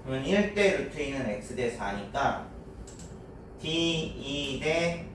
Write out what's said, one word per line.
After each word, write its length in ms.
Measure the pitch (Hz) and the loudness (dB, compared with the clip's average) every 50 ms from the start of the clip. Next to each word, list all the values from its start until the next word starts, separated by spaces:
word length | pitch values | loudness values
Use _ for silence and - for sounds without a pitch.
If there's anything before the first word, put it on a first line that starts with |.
| - | -4
그러면 220 | 131 131 135 139 | -2 -2 -2 2
일 280 | 170 190 214 202 - - | 4 6 6 6 4 4
대 240 | 202 202 190 180 143 | 6 6 6 6 4
루트 220 | 139 - - 151 | 0 -2 -2 -4
이는 260 | 143 139 135 135 123 110 | -2 -2 -2 -2 -2 -2
X 280 | 104 104 - - 120 | -2 -4 -6 -6 -2
대 140 | 123 127 117 | 0 0 0
사니까 760 | - - 101 98 101 101 104 - - 143 135 - - 98 - - - - - - - - - - - - - - - - - - - - - - - - | 0 -2 -4 -4 -2 -4 -6 -2 0 2 2 4 2 2 -4 -8 -12 -12 -14 -12 -12 -12 -12 -12 -12 -12 -12 -12 -12 -12 -14 -14 -14 -14 -14 -14 -14 -8
D 540 | - 156 160 170 165 165 165 160 - - - 120 | -4 -2 2 2 4 4 2 2 0 -2 -4 -6
이 420 | - 139 139 143 143 139 135 117 | -6 -4 -4 -4 -2 -2 -4 0
대 440 | - 151 160 170 170 170 170 170 - - - | 0 2 2 4 4 2 0 -2 -6 -10 -10